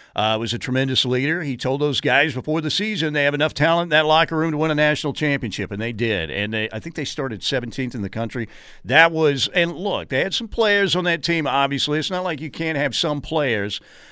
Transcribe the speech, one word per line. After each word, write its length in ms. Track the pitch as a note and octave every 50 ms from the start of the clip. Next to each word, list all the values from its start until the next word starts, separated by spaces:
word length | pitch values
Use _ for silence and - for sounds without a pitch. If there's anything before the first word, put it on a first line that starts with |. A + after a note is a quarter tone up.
| - _ -
Uh, 240 | - G#2+ A2 A2 A2
was 140 | A#2+ A2+ A#2+
a 60 | G#2
tremendous 460 | - B2 B2+ C3 C3+ C3+ C3 - -
leader. 360 | B2 B2 B2+ C3+ D3 E3 F3
He 160 | D#3+ C#3+ B2+
told 240 | A#2+ - C3 C#3 C#3+
those 180 | D3 D3 C3 -
guys 360 | - C3+ B2 C#3 D3+ D#3 A#2
before 260 | B2+ - D3 D#3 E3
the 80 | D#3 D3+
season 440 | - - G#3 A3 G#3+ D#3+ D#3+ D3+ D3+
they 100 | D3 C#3
have 100 | C#3+ C#3+
enough 220 | C#3+ D3 D3+ -
talent 320 | - D3 E3 E3+ E3+ E3+
in 20 | E3+
that 140 | D3+ D#3 D#3
locker 300 | D#3 D#3 D#3+ E3 - D3+
room 160 | D#3 D#3+ E3
to 60 | D3+
win 120 | D3 D#3+ D#3+
a 60 | D3+
national 380 | D3 D3+ D3+ D3+ - - D3 -
championship, 580 | - D#3 D3 C#3 - B2 G#2+ - - G2 -
and 100 | G#2+ G#2
they 120 | A2+ A#2+ A#2
did. 360 | G2+ A#2+ A2+ G#2 F2 E2 D2+
And 240 | C2+ G2 G#2 G#2+ A2
they, 160 | G#2+ G#2+ -
I 80 | G2+ A2
think 160 | - E3+ -
they 100 | D#3+ C#3+
started 360 | - - - C#3 C3 A2 F#2
seventeenth 540 | - - C#3+ B2+ A#2 A2+ - - B2+ A#2+ -
in 80 | A#2 G2
the 60 | G2
country. 380 | - A2 A#2 A2+ - B2+ A2+ - - - - - - - -
That 260 | - B2+ D3+ E3 E3+
was, 360 | D#3+ D#3+ D#3+ D3 C#3 B2+ G#2+ - -
and 200 | - E3+ E3+ D#3+
look, 340 | D3+ F#3+ G3+ C#3+ G2 E2 -
they 100 | C#3 C3
had 140 | F3 G3 -
some 160 | - A#3 G#3
players 460 | - A#3 A3 G#3 G3+ G3+ G3+ F3 -
on 100 | F3+ F3
that 180 | F3 E3 D#3 -
team, 240 | E3+ E3+ E3 D3
obviously. 500 | C3 B2+ C#3 C#3 C#3 C#3 C3 - D3 D3
It's 140 | D#3 C#3+ -
not 140 | F#3 F#3 F#3
like 160 | F3+ D#3+ C3
you 100 | D#3+ C#3+
can't 260 | - - E3 D#3+ D#3+
have 180 | C#3 D3 C3+ -
some 260 | - F3 D#3 D3 C#3+
players, 600 | - - D#3+ D#3 D3 C3 A2+ G#2 G2+ G#2+ - - - - - - - -